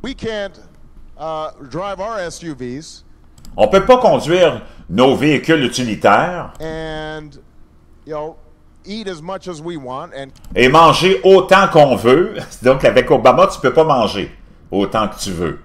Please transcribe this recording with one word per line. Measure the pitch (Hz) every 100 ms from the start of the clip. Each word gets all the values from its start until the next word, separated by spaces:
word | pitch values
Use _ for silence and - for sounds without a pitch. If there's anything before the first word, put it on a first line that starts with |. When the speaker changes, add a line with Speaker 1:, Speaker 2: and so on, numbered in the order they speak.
Speaker 1:
We | 226 269
can't, | 214 214 196 - - - - - - -
uh, | 151 156 156 - 139
drive | 139 202 190
our | 202 226
S | 175 -
U | 170
Vs. | 135 123 127 160 - _ - _ _ - -
Speaker 2:
On | 104
peut | 190 190
pas | 254
conduire | 226 143 139 180 170 127 - - -
nos | 90 131 110
véhicules | 143 143 - 160
utilitaires | 123 120 123 104 107 107 165 180 151 -
Speaker 1:
And, | 160 160 160 156 156 156 151 135 _ _ - _ _ _ -
you |
know, | 151 156 - - _ _ _ -
eat | 214 202
as | 175
much | 165 190 185
as | 165
we | 160 170
want | 127 131 165 131
and | 135 - - -
Speaker 2:
et | 127
manger | 156 165 - 180 190
autant | 185 190 185 190 190
qu'on | 165 143 117
veut. | 110 139 202 202 -
<laughs> | -
Donc, | 123 139 131
avec | 107 123
Obama, | 135 117 120 190
tu | -
peux | 135
pas | 139
manger | 160 135 104 101 82 - - - -
autant | 95 98 113 104
que | -
tu | -
veux. | 85 85 76